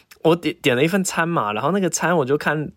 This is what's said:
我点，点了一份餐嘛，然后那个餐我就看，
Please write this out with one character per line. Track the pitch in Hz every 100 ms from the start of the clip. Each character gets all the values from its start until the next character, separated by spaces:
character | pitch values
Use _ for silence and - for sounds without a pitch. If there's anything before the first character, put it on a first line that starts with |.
| _ -
我 | 160
点， | 170 151 -
点 | 139
了 | 123
一 | 160
份 | 196
餐 | 185 - 165
嘛， | 160 104
然 | 107
后 | 139
那 | 202
个 | 180
餐 | - 160 175
我 |
就 | 131 143
看， | 170 156 143